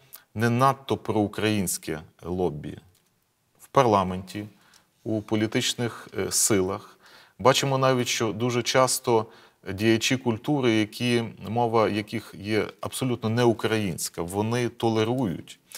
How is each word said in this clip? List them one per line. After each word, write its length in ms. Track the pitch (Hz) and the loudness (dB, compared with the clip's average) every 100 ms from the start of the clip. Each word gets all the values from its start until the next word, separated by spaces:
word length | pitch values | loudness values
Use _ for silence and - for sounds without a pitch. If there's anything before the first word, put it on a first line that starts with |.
| _ - _ | _ -20 _
не 160 | 107 117 | -2 0
надто 460 | 117 135 135 - 107 | 4 4 2 -2 -4
проукраїнське 1040 | - 107 101 98 107 107 87 - - 78 - _ | -2 0 0 0 0 0 -2 -4 -6 -10 -10 _
лобі 560 | 82 90 87 73 - - - _ _ _ _ _ _ _ | -8 -2 -2 -4 -12 -14 -18 _ _ _ _ _ _ _
в 60 | - | -2
парламенті, 800 | - 123 101 92 92 95 104 104 _ _ - _ _ | 2 4 4 2 -4 -8 -12 -12 _ _ -20 _ _
у 180 | 117 110 | -6 -6
політичних, 840 | 104 110 110 131 120 - 120 - - 107 | -2 0 0 0 -2 -2 -4 -6 -12 -8
е, 120 | 95 | -4
силах. 680 | - - 107 92 101 - - - - - - | 0 2 2 0 -4 -10 -20 -20 -20 -20 0
Бачимо 400 | 120 135 139 135 | 4 4 2 2
навіть, 300 | 131 131 120 | 2 2 0
що 240 | - 113 | -2 -2
дуже 300 | 98 123 120 | -2 -2 -2
часто 640 | 113 131 131 - - 113 107 - - _ - | 0 2 4 2 2 2 2 -10 -20 _ -10
діячі 440 | 95 110 113 - 131 | -2 2 2 2 0
культури, 560 | 123 110 - 147 123 | 0 -4 -2 0 2
які, 520 | 110 107 - 123 120 110 - - | 2 0 -2 0 0 -2 -8 -6
мова 400 | 113 120 113 101 | -2 2 4 2
яких 460 | 104 107 113 - 78 | 0 -4 -8 -10 -14
є 280 | 101 110 87 - | -4 -2 -2 -6
абсолютно 480 | - - 131 117 110 | -10 -4 -4 -2 -2
неукраїнська, 960 | 117 120 107 113 110 104 73 - - | 2 4 2 0 0 0 -4 -8 -8
вони 460 | 85 98 110 120 120 | -6 -2 -2 0 -4
толерують. 920 | - 117 110 110 127 113 73 - - _ | -2 0 2 0 0 -4 -6 -10 -20 _